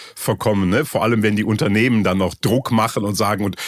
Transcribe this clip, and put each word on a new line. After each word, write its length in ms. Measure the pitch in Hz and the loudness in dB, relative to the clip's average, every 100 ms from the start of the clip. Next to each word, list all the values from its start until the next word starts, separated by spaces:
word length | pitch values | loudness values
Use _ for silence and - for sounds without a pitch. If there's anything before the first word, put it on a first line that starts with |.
| - - | -18 -8
verkommen, 540 | - 110 113 101 92 | -4 -2 0 0 2
ne? 140 | 113 | 0
Vor 200 | 156 95 | 0 -2
allem, 180 | 110 117 | 0 2
wenn 140 | 107 104 | 2 2
die 80 | |
Unternehmen 580 | 110 107 110 104 127 113 | 0 0 2 2 2 2
dann 160 | 95 95 | 2 0
noch 160 | 90 | -2
Druck 380 | - - 123 - | -2 0 0 0
machen 320 | 110 113 120 | 0 0 -2
und 100 | 101 | -2
sagen, 300 | 95 104 104 | -2 -2 0
„Und 100 | 101 - | -4 -6